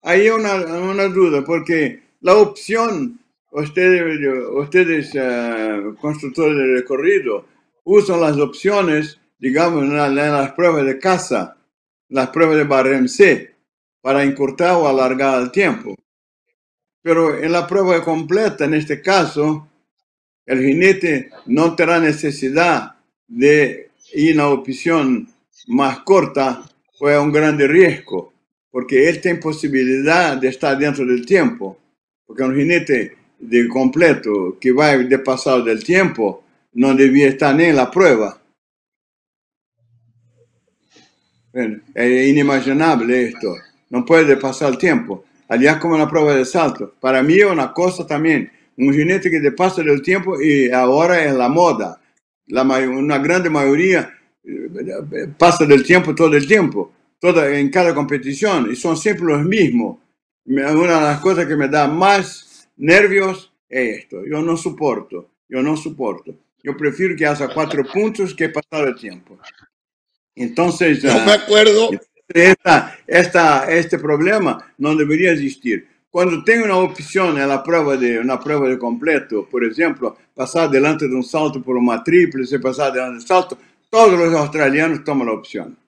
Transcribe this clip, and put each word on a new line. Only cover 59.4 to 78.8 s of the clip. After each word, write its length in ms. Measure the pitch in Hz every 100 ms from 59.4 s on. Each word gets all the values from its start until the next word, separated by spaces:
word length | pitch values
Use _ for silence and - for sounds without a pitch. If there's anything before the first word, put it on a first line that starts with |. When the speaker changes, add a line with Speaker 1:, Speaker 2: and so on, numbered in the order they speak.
Speaker 1:
mismos. 540 | 156 214 156 120 104 - _ _ _ _
Me, 200 | - 135 139
una 240 | 156 175 165
de 60 |
las 180 | 151 147
cosas 260 | 175 175 156
que 100 | 151
me 120 | 135
da 180 | 151 143
más 840 | 156 190 202 185 - - - _ _
nervios 760 | 143 185 202 196 190 185 - _ _
es 300 | 131 120 104
esto. 260 | - 90 98
Yo 160 | 151
no 140 | 165 165
soporto, 760 | 170 147 151 110 98 87 - _ _
yo 140 | 131
no 140 | 139 151
soporto. 580 | 156 - 120 90 - - _ _
Yo 140 | - 135
prefiero 380 | 151 - 185
que 120 | 160 151
haga 260 | 147 135
cuatro 320 | 160 151 143
puntos 500 | 135 196 214 214 190
que 140 | 151 160
pasar 400 | 156 - 156 139
el 80 | 120
tiempo. 420 | 110 90 _ 95 - _ _ _ _ _ _ _ _
Entonces, 640 | - 123 - 175 156 170 135
Speaker 2:
Yo 120 | 135
Speaker 1:
ah, 120 | 120
Speaker 2:
me 80 | 113
acuerdo. 580 | 208 - 208 214 208 226 196 _ _ _
Speaker 1:
esta, 720 | 170 180 190 185 151 - - -
esta, 640 | 170 175 175 165 139 135
este 280 | 165 165 156
problema 760 | 147 147 170 214 165 117 - _
no 180 | 143 156
debería 360 | 147 156 180
existir. 540 | 160 139 135 123 98 - _ _
Cuando 340 | 175 180 165
tengo 200 | - 233
una 120 | 220 185
opción 640 | 185 - 151 196 185 147
en 100 | 139
la 140 | 139
prueba 340 | 147 170 147 135
de, 220 | 123 117
una 180 | 123 127
prueba 300 | 143 151 131
de 100 |
completo, 720 | 127